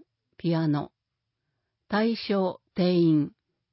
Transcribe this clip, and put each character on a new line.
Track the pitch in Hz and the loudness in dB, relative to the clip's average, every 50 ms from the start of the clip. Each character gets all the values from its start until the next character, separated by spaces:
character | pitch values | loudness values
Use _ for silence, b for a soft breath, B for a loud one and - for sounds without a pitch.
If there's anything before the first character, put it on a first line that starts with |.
| _ _ _ _ _ _ _ | _ _ _ _ _ _ _
ピ | - - 165 170 | -8 -4 -2 -2
ア | 160 165 156 | 0 0 0
ノ。 | 147 147 - - _ _ _ _ _ _ _ _ _ _ _ _ _ _ _ _ _ _ _ _ | -2 -2 -4 -8 _ _ _ _ _ _ _ _ _ _ _ _ _ _ _ _ _ _ _ _
対 | - 202 220 233 226 | -4 -2 -2 -2 -2
象、 | - - - 208 196 185 185 - - _ _ _ | -4 -4 -4 -2 -2 -2 -2 -4 -8 _ _ _
定 | - 175 180 180 | -2 0 2 2
員、 | 175 170 165 156 151 143 170 - _ _ _ _ _ _ _ | 4 4 4 4 2 0 -2 -6 _ _ _ _ _ _ _